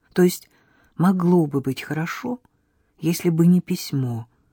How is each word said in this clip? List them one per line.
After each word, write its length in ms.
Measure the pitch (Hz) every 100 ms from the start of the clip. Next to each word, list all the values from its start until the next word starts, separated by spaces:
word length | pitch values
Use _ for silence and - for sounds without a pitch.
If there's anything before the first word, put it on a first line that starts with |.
| _
То 80 | -
есть 260 | 180 - - _ _ _ _ -
могло 500 | 180 185 175 180 147
бы 140 | 139
быть 220 | 135 131
хорошо, 580 | - 151 170 - 240 247 _ _ _ _ _ _
если 300 | 156 175 175
бы 180 | 160 170
не 140 | 180
письмо, 680 | - 180 - 139 127 117 - _ _